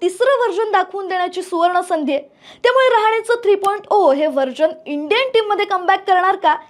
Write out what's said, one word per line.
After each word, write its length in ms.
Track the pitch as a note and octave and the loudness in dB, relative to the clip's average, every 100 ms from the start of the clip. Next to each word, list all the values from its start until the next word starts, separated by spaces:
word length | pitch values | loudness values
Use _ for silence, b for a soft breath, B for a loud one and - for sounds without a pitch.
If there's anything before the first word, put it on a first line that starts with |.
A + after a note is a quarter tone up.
तिसरं 360 | F4+ F4+ A4+ C5 | -6 -2 0 2
व्हर्जन 340 | A#4 F4+ A4 | 0 -2 0
दाखवून 360 | G4 F#4 G4 F#4+ | 0 -2 -6 -6
देण्याची 340 | F#4 F4+ F4+ | -4 -4 -6
सुवर्ण 400 | F#4 E4+ F4 F4+ | -6 -2 0 0
संधी 320 | F4+ E4 C#4+ | -2 -4 -2
आहे. 80 | D4 C#4+ B B B | -4 -6 B B B
त्यामुळे 260 | A#4+ C5 C5 | 0 4 4
रहाणेचं 460 | A#4 A4 A4+ A4 A#4 | 4 2 0 -2 -2
थ्री 200 | G4+ G4 | 2 2
पॉइंट 280 | G4 G4+ G4+ | 0 -4 0
ओ 220 | G#4 E4 | 2 4
हे 160 | C#4 D#4 | 4 0
व्हर्जन 420 | C#4 C4 B3+ D#4+ D#4+ - | 0 -4 0 -2 -2 -8
इंडियन 440 | D4 D4+ A4 C5 | -8 0 0 2
टीम 160 | A#4+ G#4+ | 0 0
मध्ये 200 | G4+ G4+ | -2 -2
कमबॅक 420 | F#4 F4+ G4 G4 | -2 0 0 2
करणार 280 | F#4 F#4 F#4+ | 2 2 0
का, 200 | D#4+ D#4 B | 0 0 B